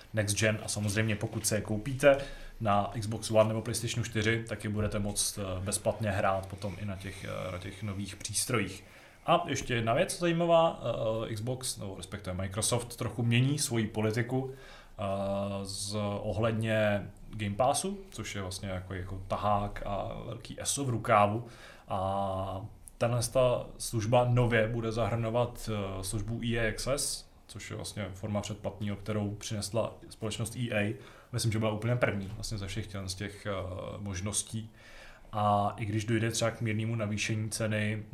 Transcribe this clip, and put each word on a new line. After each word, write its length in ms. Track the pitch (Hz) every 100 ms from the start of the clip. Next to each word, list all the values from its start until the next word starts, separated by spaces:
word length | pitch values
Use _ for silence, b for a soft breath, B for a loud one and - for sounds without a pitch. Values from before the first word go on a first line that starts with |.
| B
next 260 | 110 101 101
gen 200 | 110 107
a 40 | -
samozřejmě 480 | 104 104 104 110 104
pokud 320 | 110 113 -
se 80 | 107
je 60 |
koupíte 560 | 104 107 135 131 143 139 B B B B
na 300 | 110 101 101 120
Xbox 320 | 107 110 -
One 160 | 110 110
nebo 140 | 110
PlayStation 420 | 110 113 117 120 107
čtyři, 400 | 110 110 113 113
tak 160 | 107
je 60 | 107
budete 300 | 104 104 107
moct, 380 | 101 101 - -
eh, 40 | 95 92
bezplatně 520 | 98 101 113 - 107
hrát 340 | 98 98 95 92
potom 300 | 95 101 90
i 40 | 104
na 100 | 92
těch, 280 | 98 -
eh, 280 | 104 101 95
na 60 | 92
těch 260 | 98 -
nových 320 | 107 95 98 -
přístrojích. 680 | - 101 - 117 107 - B B B B -
A 180 | 170 156
ještě 260 | 135 - 120
jedna 180 | 113
věc 260 | 135 190 -
zajímavá, 640 | 175 165 170 165 165 - 120 - 113 113 113
eh, 40 |
Xbox, 440 | 107 117 127 - -
nebo 180 | 104 95
respektive 380 | - 98 92 92
Microsoft, 600 | 98 110 - 120 - -
trochu 280 | 120 -
mění 360 | 117 120 131 147
svoji 280 | - 117 104
politiku, 640 | 110 107 117 117 131 131 B B B B -
eh, 40 | 98 98 98 98 101 98
z, 320 | 95 98 101 107 104 101
ohledně 880 | 107 101 113 107 113 110 104 101 95 - -
Game 260 | 110 104 101
Passu, 440 | 127 143 190 196 -
což 260 | - 107 104
je 60 |
vlastně 280 | 92 95 98
jako, 240 | 92 92
jako 280 | 92 92 92 -
tahák 560 | 101 101 101 104 - -
a 260 | 98 104 110 110
velký 360 | 117 - -
ESO 220 | - 139 131
v 40 |
rukávu. 560 | 113 120 107 104 113 120 B B B B
A 800 | 101 95 98 98 95 95 95 107 - - -
tahle 220 | 120 120 113
ta 320 | 131 127 120 - -
služba 480 | - 113 107 123 123
nově 380 | 123 120 113 110
bude 240 | 120 110
zahrnovat, 800 | 110 101 117 113 120 120 - -
eh, 300 | 107 95 95
službu 360 | 92 113 104 117
E 160 | 117 117
A 100 | 110
Access, 560 | 98 - - - - - - -
což 220 | 101 -
je 60 | 104
vlastně 320 | 92 110 95
forma 280 | 95 107 104
předplatného, 540 | 101 104 98 - 104 98
kterou 340 | - 104 104 104
přinesla 580 | - 107 - 110 101 - -
společnost 460 | - 110 - 117 -
E 120 | 117
A. 220 | 110 104 113 B B B
Myslím, 200 | 120 113
že 80 | 110
byla 120 | 110
úplně 240 | 107 117 120
první 360 | 110 98 98 -
vlastně 220 | - 104
ze 100 | 95
všech 200 | 110 95
těchto 220 | 98 95
z 60 | -
těch, 300 | 101 - 104
eh, 60 | 95 90 92 107 104
možností. 720 | 101 90 104 101 - 110 110 B B B B B -
A 420 | 107 104 101 101 98
i 80 | 104
když 200 | 107 101
dojde 260 | 110 117
třeba 200 | 113 113
k 100 | -
mírnému 340 | 117 104 113 117
navýšení 540 | 104 104 - 110 110
ceny, 540 | - 110 107 107 107 -